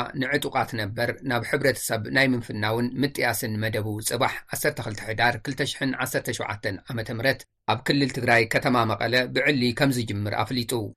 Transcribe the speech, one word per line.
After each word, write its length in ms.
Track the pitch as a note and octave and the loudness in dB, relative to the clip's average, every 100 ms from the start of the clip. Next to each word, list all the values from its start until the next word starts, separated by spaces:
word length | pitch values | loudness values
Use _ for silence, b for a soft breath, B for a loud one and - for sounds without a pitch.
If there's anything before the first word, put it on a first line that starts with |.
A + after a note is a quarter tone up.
| A#2+ | 0
ንዕጡቓት 560 | D3 C3 C#3+ C#3 C3 A2+ | -2 0 0 0 0 -2
ነበር 360 | A2+ G#2 A#2 A#2+ - | -2 -4 -2 -2 -2
ናብ 220 | C3+ A#2+ | -2 -2
ሕብረተሰብ 580 | A2+ D3 C#3 B2 - A2+ B2 | 0 2 2 0 -2 -4 0
ናይ 160 | C3+ C3+ | 2 4
ምፍናውን 640 | B2 - G#2+ G#2+ A#2 A#2+ | 2 -2 -2 0 0 0
ምጥያስን 640 | B2 C#3+ C#3 B2 A2 A#2 G#2+ | 0 -2 0 0 0 -2 -2
መደቡ 400 | A2 G#2+ G#2+ G#2+ | -2 -2 -2 -4
ጽባሕ 320 | - A#2+ B2 - - | -2 0 0 -2 -8
ዓሰርተ 340 | - D3+ C#3+ | -2 -2 -2
ክልተ 200 | A2+ G#2+ | -4 -6
ሕዳር 340 | G#2+ A2 A#2 A#2+ | -4 2 2 2
ክልተ 240 | - C3+ D3 | -4 -4 -4
ሽሕን 300 | - C3+ B2+ | -2 -2 -2
ዓሰርተ 380 | B2+ C3+ C3+ | -2 -2 -2
ሸውዓተን 440 | - - G2+ G#2+ F#2+ | -4 -4 -4 -6 -6
ዓመተ 280 | - A#2 A2 | -6 -6 -6
ምህረት 300 | A2+ C3+ B2+ - _ - | -2 0 0 -4 _ -2
ኣብ 120 | A2+ | 0
ክልል 280 | - C#3+ C3+ | 2 2 2
ትግራይ 340 | C#3 A2 A#2 A2+ | 0 4 6 6
ከተማ 360 | C3+ C#3+ B2 | 2 2 4
መቐለ 320 | A2+ G#2 A#2 B2 B2+ | 4 2 2 2 2
ብዕሊ 360 | C3 C#3+ C#3+ B2 | 2 2 2 2
ከም 200 | A2+ C#3 | 2 2
ዝጅምር 440 | B2 G#2+ G2+ G#2 A2+ | 2 -2 -2 -2 -2
ኣፍሊጡ። 380 | A#2 B2+ A2+ A#2+ G2+ | -2 -2 -2 -4 -4